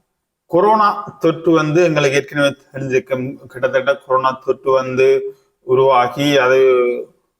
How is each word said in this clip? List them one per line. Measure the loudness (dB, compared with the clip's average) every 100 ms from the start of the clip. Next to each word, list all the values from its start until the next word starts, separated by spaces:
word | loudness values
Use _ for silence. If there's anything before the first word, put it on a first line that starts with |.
| _ _ _ _ _
கொரோனா | 0 2 2 0 -2 -10 -4
தொற்று | -2 0 0
வந்து | 2 2 0
எங்களுக்கு | 0 0 0 0
ஏற்கனவே | -2 -2 -2 -4 _
தெரிஞ்சிருக்கும். | -10 -4 -4 -2 -6 -6 -12 -18
கிட்டத்தட்ட | -6 -4 -2 -2 -4
கொரோனா | -2 -2 0
தொற்று | -2 -4 -4 -2
வந்து | -2 0 0 2 2 -2 -12 _ _
உருவாகி | -2 0 2 2 0 -2 0 2
அது | 2 2 4 2 0 -4 -10 _ _